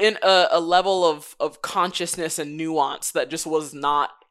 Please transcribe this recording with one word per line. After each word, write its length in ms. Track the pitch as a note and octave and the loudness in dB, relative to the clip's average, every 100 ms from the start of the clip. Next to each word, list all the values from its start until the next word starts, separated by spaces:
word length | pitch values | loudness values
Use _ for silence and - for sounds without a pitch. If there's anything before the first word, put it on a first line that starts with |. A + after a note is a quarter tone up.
in 180 | G#3+ G#3+ | 0 2
a, 260 | F#3 F#3+ F3 | 4 4 6
a 80 | E3+ | 2
level 440 | E3 F3+ F#3 F#3 | 2 2 4 2
of, 320 | F3 D3+ - - | 2 0 -6 -6
of 220 | D3+ - | -6 -6
consciousness 760 | - G3+ F3+ F3+ E3+ - D#3+ - | -6 -2 -2 -2 -6 -6 -6 -6
and 180 | D3 D3+ | -8 -6
nuance 540 | D#3+ D#3+ C#3 C#3+ - | -4 0 0 -2 -6
that 180 | E3 C3 | -4 -4
just 160 | D#3+ - | -4 -2
was 260 | D#3 D3+ | -2 -4
not 380 | C#3 C#3+ D3 C#3+ - _ | -4 0 0 0 -6 _